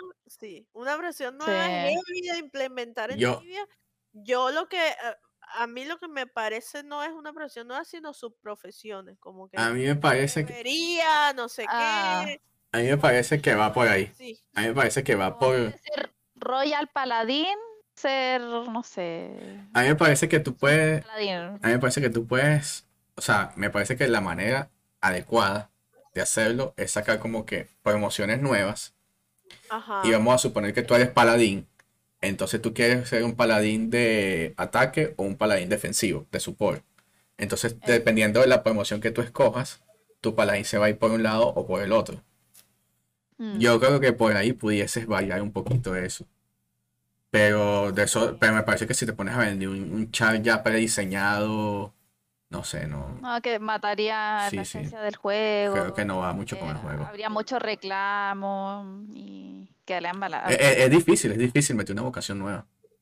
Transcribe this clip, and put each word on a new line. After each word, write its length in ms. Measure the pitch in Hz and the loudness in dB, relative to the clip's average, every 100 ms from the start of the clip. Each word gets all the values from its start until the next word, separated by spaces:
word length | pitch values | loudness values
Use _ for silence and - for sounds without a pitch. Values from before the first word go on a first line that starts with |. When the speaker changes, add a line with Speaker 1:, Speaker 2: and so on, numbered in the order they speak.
| 370 - _ | -12 -20 _
Speaker 1:
sí, 400 | - 214 170 226 | -20 -18 -18 _
una 240 | 226 254 302 | -10 -6 -6
profesión 400 | 349 - 247 269 | -6 -8 -10 -8
nueva 300 | 311 - 339 | -4 -2 -2
Speaker 2:
Sí. 40 | |
Speaker 1:
heavy 500 | 359 277 339 359 359 349 | -2 -2 -2 -4 -10 -8
de 60 | 339 | -8
implementar 720 | 294 277 262 254 240 233 220 | -8 -8 -8 -8 -10 -8 -6
en 80 | 214 | -2
Speaker 3:
Yo 200 | 120 - | -2 -2
Speaker 1:
Tibia. 280 | 349 370 392 _ _ _ _ | -8 -14 -14 _ _ _ _
Yo 380 | 214 208 247 254 | -12 -4 0 0
lo 160 | 311 370 | -2 -4
que, 140 | 359 | -2
a, 840 | 320 - 233 - _ _ - 214 | -2 -4 -10 -12 _ _ -14 -8
a 40 | 233 | -8
mí 180 | 240 | -8
lo 140 | 285 330 | -10 -10
que 100 | 349 | -10
me 180 | 277 254 | -10 -8
parece 560 | 233 214 220 - 294 | -6 -6 -6 -10 -14
no 200 | 285 294 | -10 -8
es 60 | 302 | -8
una 240 | 320 302 | -10 -14
profesión 340 | 311 294 233 240 | -12 -14 -14 -12
nueva, 160 | 262 | -10
sino 300 | 330 339 302 | -10 -14 -16
subprofesiones, 1040 | - 240 _ 214 208 185 - 214 196 185 190 | -14 -16 _ -14 -14 -16 -18 -14 -14 -16 -20
como 320 | 185 190 190 | -20 -20 -12
que 100 | - | -4
Speaker 3:
A 80 | 117 | -2
mí 140 | 123 | -2
me 100 | 135 147 | -2 0
parece 500 | 147 127 143 160 151 | 2 2 0 -2 -6
que 80 | |
Speaker 1:
herrería, 800 | 240 240 320 339 339 320 302 294 | -6 -4 -2 -2 0 2 4 2
no 160 | 262 233 | 0 -8
sé 160 | - 214 | -6 -4
Speaker 2:
Ah. 540 | 233 226 214 190 185 196 | 0 0 0 0 0 -4
Speaker 1:
qué. 140 | 190 _ _ _ | -8 _ _ _
Speaker 3:
A 60 | 117 | 0
mí 100 | 123 | 2
me 80 | 143 | 4
parece 460 | 147 123 120 151 | 4 4 2 2
que 120 | 147 | 2
va 200 | 107 107 | 4 4
por 140 | 127 117 | 4 4
ahí. 220 | 98 101 - | 4 0 -8
Speaker 1:
Sí. 240 | 247 220 _ | -18 -18 _
Speaker 3:
A 80 | 101 | -4
mí 60 | 113 | 0
me 60 | |
parece 300 | 135 113 139 | 2 2 2
que 100 | 131 104 | 2 2
va 200 | 95 - | 2 2
Speaker 2:
Como 40 | |
Speaker 3:
por 160 | 131 127 | 2 4
Speaker 2:
puede 220 | 110 - | 0 -4
ser 340 | - 605 - _ _ | -8 -8 -8 _ _
Royal 540 | - 240 262 294 294 294 | -12 -4 -2 0 -2 -4
Paladín, 680 | 285 262 226 226 285 349 415 453 440 _ | -4 -2 -2 0 0 -2 -4 -8 -20 _
ser, 480 | - 269 269 254 254 | -6 -2 0 0 -2
no 400 | 240 233 240 226 | -2 -6 -6 -8
sé, 800 | - - 175 165 175 - - 202 - | -8 -8 -8 -8 -10 -14 -16 -18 -4
Speaker 3:
A 80 | 120 | 2
mí 80 | 127 | 4
me 60 | 156 | 4
parece 320 | 160 143 160 | 4 4 2
que 100 | 156 | 2
tú 120 | 135 | 0
Speaker 2:
Super 100 | - | 0
Speaker 3:
puedes, 400 | 139 156 156 156 - | 4 4 4 0 -4
Speaker 2:
Paladín. 280 | - 202 175 175 202 | -6 -4 -4 -8 -4
Speaker 3:
a 40 | 113 | 0
mí 60 | |
me 60 | 123 | 2
parece 240 | 127 143 | 2 0
que 80 | 123 | 0
tú 160 | 117 117 | 0 0
puedes... 600 | 127 147 151 - - _ _ _ | 2 4 4 0 -10 _ _ _
o 80 | - | -8
sea, 300 | - 104 95 - | 0 0 0 -4
me 140 | 101 | -4
parece 260 | 104 98 123 | -2 -2 0
que 100 | 131 | 2
la 140 | 113 | 2
manera 480 | 92 85 104 131 - _ _ - | 0 -2 -2 -2 -4 _ _ -2
adecuada 720 | 95 90 - 117 98 101 107 _ _ _ _ | -2 -2 0 2 2 0 -8 _ _ _ _
de 80 | 90 | -6
hacerlo 540 | - 110 110 123 131 - | -2 0 0 0 -4 -6
es 140 | 95 | -4
sacar 280 | 107 110 107 | -2 0 0
como 260 | 117 113 - | -2 -6 -6
que 220 | 95 - _ | -8 -8 _
promociones 600 | 110 104 101 - 101 123 | 0 0 0 -2 -2 0
nuevas. 520 | 139 104 98 107 - _ _ _ _ _ _ - - | 2 2 0 -4 -12 _ _ _ _ _ _ -20 -10
Speaker 1:
Ajá. 320 | 220 226 196 | -8 -4 -2
Speaker 3:
Y 60 | 190 | 2
vamos 220 | 110 117 | 4 4
a 40 | 127 | 4
suponer 360 | 123 110 104 | 2 -2 -2
que 80 | - | -2
tú 120 | - | 4
eres 140 | 123 123 | 4 6
paladín. 580 | - 117 117 107 98 - _ _ _ _ - | 6 6 6 4 2 -8 _ _ _ _ -6
Entonces 400 | 98 95 95 107 | -4 -2 -2 -2
tú 140 | 113 | -2
quieres 340 | 113 120 123 - | 2 2 2 0
ser 160 | 117 | 0
un 100 | 117 | 0
paladín 540 | 113 117 107 107 110 113 | 2 2 4 2 0 0
de 640 | 120 117 110 95 85 80 - | 2 2 2 0 0 -4 -4
ataque 560 | 87 117 135 160 151 - | -2 0 2 2 -2 -2
o 60 | |
un 140 | 98 98 | -6 0
paladín 340 | 107 98 90 | 0 2 0
defensivo, 560 | 104 76 - 101 73 - | -2 -2 -2 0 -2 -6
de 100 | - | -8
support. 440 | - - 101 76 _ _ _ _ _ - | -6 -2 -2 -2 _ _ _ _ _ -8
Entonces, 340 | 104 117 117 | -6 -2 -4
Speaker 2:
Eh. 60 | 117 - | -4 2
Speaker 3:
dependiendo 540 | 120 117 110 107 110 | 4 4 4 4 6
de 40 | 131 | 6
la 160 | 127 | 6
promoción 380 | 113 107 98 104 | 4 0 -2 -2
que 100 | 113 | -2
tú 120 | 117 | -2
escojas, 600 | 110 - 123 120 127 - _ _ _ _ | -2 2 2 2 -6 -10 _ _ _ _
tu 140 | 117 | -2
paladín 320 | 110 101 101 107 | 2 2 2 0
se 100 | 104 | 2
va 100 | 104 | 2
a 40 | |
ir 80 | 104 | 4
por 140 | 110 | 2
un 100 | 113 | 2
lado 260 | 110 110 113 | 2 2 2
o 180 | 98 92 | 0 -2
por 140 | 92 | -2
el 120 | 101 | 2
otro. 300 | 110 - - _ _ _ _ _ _ _ _ _ _ _ - | 2 0 -8 _ _ _ _ _ _ _ _ _ _ _ -12
Speaker 2:
Mm. 200 | 220 104 | -6 2
Speaker 3:
Yo 220 | 117 117 | 4 6
creo 200 | 131 143 | 6 4
que 120 | 135 | 4
por 240 | 113 110 101 | 4 4 4
ahí 160 | 110 | 2
pudieses 540 | 127 107 104 98 120 113 | 0 0 0 0 -4 -2
variar 340 | 98 101 92 | -2 -2 -4
un 100 | 104 | -4
poquito 420 | 101 104 123 98 92 | -6 -2 -2 -2 -4
eso. 300 | 92 - - _ _ _ _ _ _ _ _ _ _ | -6 -10 -16 _ _ _ _ _ _ _ _ _ _
Pero 600 | 107 104 104 104 101 101 | 4 6 6 4 2 2
de 120 | 98 | 2
eso, 260 | 101 113 117 | 2 2 0
Speaker 2:
Sí. 60 | - | 2
Speaker 3:
pero 140 | 110 | 4
me 80 | 110 | 4
parece 240 | 104 98 110 | 2 0 0
que 80 | |
si 100 | - | -2
te 80 | 113 | -4
pones 220 | 110 95 | -4 -4
a 40 | 123 | 0
vender 300 | 107 98 95 | 0 0 -4
un, 240 | 95 87 | -6 -6
un 180 | 107 110 | -4 -4
char 300 | - 110 110 | 0 2 2
ya 220 | 117 110 | 2 2
prediseñado, 1300 | 110 113 110 107 95 98 101 104 107 110 107 101 98 _ _ _ _ _ - | 2 2 2 0 -2 -2 0 0 0 -2 -2 -4 -8 _ _ _ _ _ -12
no 160 | 92 | -10
sé, 220 | - - 78 | -8 -8 -6
no. 320 | 71 71 - | -8 -10 -10
Speaker 2:
No, 220 | 254 233 | -6 -4
que 160 | 240 220 | -2 -4
mataría 880 | 214 214 208 208 214 220 214 214 202 | -4 -4 -2 -2 -2 -2 -2 -2 -2
Speaker 3:
Sí, 80 | 196 | -4
Speaker 2:
la 80 | |
Speaker 3:
sí. 140 | 190 220 | -8 -8
Speaker 2:
esencia 220 | 151 220 | -10 -6
del 160 | 208 208 | -8 -4
juego. 580 | 196 208 214 208 202 | -2 0 2 2 0
Speaker 3:
Creo 200 | 196 - | 0 -2
que 100 | 104 | -2
no 140 | 101 92 | -2 -2
va 140 | 90 | -2
mucho 260 | 98 - 95 | -4 -6 -8
con 120 | 80 | -8
el 60 | 76 | -8
Speaker 2:
Eh, 20 | |
Speaker 3:
juego. 260 | 76 73 | -8 -8
Speaker 2:
habría 240 | 73 - 214 | -8 -8 -6
mucho 300 | 214 220 247 | -4 -2 -4
reclamo 1500 | 220 202 196 196 196 202 196 196 196 196 196 202 196 196 208 | -4 -6 -6 -4 -2 -2 -2 -4 -4 -4 -6 -8 -12 -16 -16
y 560 | 208 202 196 190 190 190 _ | -16 -16 -16 -16 -18 -20 _
quedaría 260 | - 180 170 | -8 -4 -4
embalada. 380 | 190 190 196 - | -4 -4 -4 0
Speaker 3:
Es, 100 | - | 4
es, 260 | 139 131 | 6 6
es 60 | 131 | 8
difícil, 420 | 165 170 - 113 | 8 8 4 4
es 60 | 107 | 0
difícil 380 | 123 147 147 113 | 2 2 2 0
meter 160 | 95 | -2
una 100 | 101 | -4
vocación 360 | 127 104 - 98 | -4 -6 -6 -6
nueva. 260 | 98 98 - _ _ _ | -6 -8 -10 _ _ _